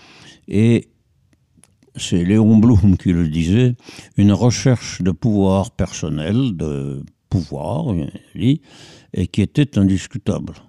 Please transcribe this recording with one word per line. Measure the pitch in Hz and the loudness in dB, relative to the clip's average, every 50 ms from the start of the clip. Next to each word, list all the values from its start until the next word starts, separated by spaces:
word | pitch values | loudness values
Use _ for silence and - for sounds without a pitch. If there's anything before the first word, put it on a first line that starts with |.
| _ - - - - - - _ _ - | _ -20 -20 -20 -20 -20 -20 _ _ -4
Et | - 98 110 117 117 104 - _ _ _ _ _ _ _ _ _ _ _ _ _ _ _ _ _ _ _ _ _ _ | 0 2 2 4 2 2 0 _ _ _ _ _ _ _ _ _ _ _ _ _ _ _ _ _ _ _ _ _ _
c'est | - - - - 90 87 | -14 -8 -4 -2 -2 0
Léon | 90 104 110 110 104 113 | 2 2 4 4 6 6
Blum | 110 104 120 123 95 82 101 92 | 6 6 6 6 6 4 4 2
qui | 87 - 95 90 | 2 2 0 0
le | 85 87 78 | 0 0 0
disait, | 76 82 80 82 98 117 127 123 123 - _ - - - - - _ | -2 -2 0 0 2 2 2 2 0 -4 _ -20 -20 -20 -20 -8 _
une | - 101 101 101 | 2 2 4 4
recherche | 85 107 127 110 - - 135 123 113 - - - - | 4 2 0 0 0 0 0 0 0 -2 -8 -10 -4
de | 90 92 | -4 -4
pouvoir | 90 - - 120 104 101 98 95 95 98 92 - | -2 -2 -2 -2 0 2 2 2 2 0 -2 -4
personnel, | - - 98 90 - - 98 82 76 73 76 82 101 123 139 123 95 | -4 -6 -6 -6 -8 -8 -8 -6 -6 -6 -4 -2 -2 -2 -2 -2 -4
de | 80 82 78 71 69 67 69 69 69 69 - _ _ _ _ | -6 -6 -6 -6 -6 -8 -8 -10 -10 -14 -16 _ _ _ _
pouvoir, | - 95 80 73 73 69 73 85 110 147 170 143 101 | -6 -4 -4 -6 -8 -10 -8 -6 -6 -6 -4 -4 -4
il | 82 71 69 - - - _ - 73 | -4 -6 -8 -10 -16 -20 _ -8 -2
dit, | 92 123 143 156 _ _ - - - - - - _ _ - | 0 0 0 -2 _ _ -20 -20 -20 -20 -20 -20 _ _ -6
et | - 92 | -6 -6
qui | - - - | -4 -2 -2
était | 101 - - - 147 135 - | -4 -2 0 -2 -2 0 0
indiscutable. | 107 98 95 98 92 - - - 104 - - 90 76 71 - - - - | 0 0 0 0 -2 -6 -10 -14 -8 -6 -6 -6 -6 -8 -12 -14 -18 -20